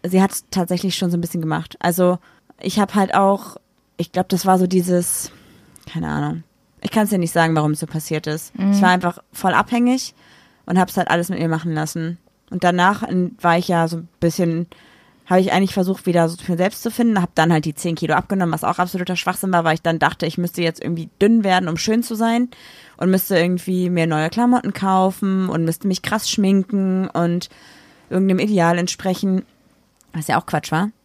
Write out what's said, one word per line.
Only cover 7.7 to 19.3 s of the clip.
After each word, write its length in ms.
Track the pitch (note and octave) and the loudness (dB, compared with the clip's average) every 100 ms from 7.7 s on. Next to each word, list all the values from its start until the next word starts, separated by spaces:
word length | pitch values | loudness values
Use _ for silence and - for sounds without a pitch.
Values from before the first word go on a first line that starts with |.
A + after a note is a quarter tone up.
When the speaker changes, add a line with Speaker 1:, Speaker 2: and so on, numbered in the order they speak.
Speaker 1:
es 80 | D3+ | -2
so 80 | E3 | -4
passiert 400 | D#3 - D#3 D3+ | -8 -6 -6 -4
ist. 300 | D#3 - - | -8 -8 -2
Speaker 2:
Mhm. 140 | F#3+ | 0
Speaker 1:
Ich 100 | G3+ | 4
war 80 | F#3+ | 4
einfach 300 | F3+ F3 - _ | 4 0 -6 _
voll 220 | - F#3+ | -4 0
abhängig 600 | B2+ G#3+ A#3+ B3 C4 - _ - - _ _ - | 2 0 2 2 0 -4 _ -20 -20 _ _ 0
und 140 | F3+ | 2
hab's 180 | F3+ - | 2 0
halt 120 | - | 0
alles 200 | E3+ F3 | 0 0
mit 100 | F#3 | -4
ihr 100 | E3 | -2
machen 240 | D#3+ E3+ | -2 -4
lassen. 440 | D3+ D#3 E3+ E3 E3+ _ _ _ | -4 -4 -6 -8 -10 _ _ _
Und 140 | F3+ | -2
danach, 400 | F3+ F3 F#3 G#3 G#3+ | 0 4 2 2 -2
ähm, 280 | F#3 F3+ - | -2 -2 0
war 160 | F3 E3+ | 2 2
ich 100 | F3+ | 2
ja 200 | E3+ E3 | 0 0
so 100 | E3 | -4
ein 100 | E3+ _ | -12 _
bisschen, 480 | E3+ - E3+ E3 E3+ - - _ _ _ - | -2 2 0 0 -6 -12 -20 _ _ _ 0
habe 160 | F#3 | 2
ich 100 | F#3 | 4
eigentlich 220 | F#3 G3 | 2 0
versucht, 320 | G3+ F3+ F#3+ - | 0 -2 -2 0
wieder 240 | F3 E3 | 2 2
so 80 | E3+ | -2
zu 120 | - | -6
mir 80 | E3+ | -2
selbst 240 | F#3 - | -2 -2
zu 80 | A#3 | -8
finden, 300 | - A#3 G3+ | 0 2 2
hab 140 | F3 - | 0 2
dann 160 | D#3+ | 2
halt 140 | D#3+ D#3 | 2 0
die 100 | D3 | -6
zehn 200 | F3 E3 | -6 -4
Kilo 180 | D#3 | 0
abgenommen, 400 | C#3+ - E3 E3+ | -2 0 -2 0
was 100 | D3+ | 0
auch 160 | - F3 | -2 -2
absoluter 380 | F3+ F#3 F3+ F3 | -2 -2 -4 -4
Schwachsinn 340 | - | -4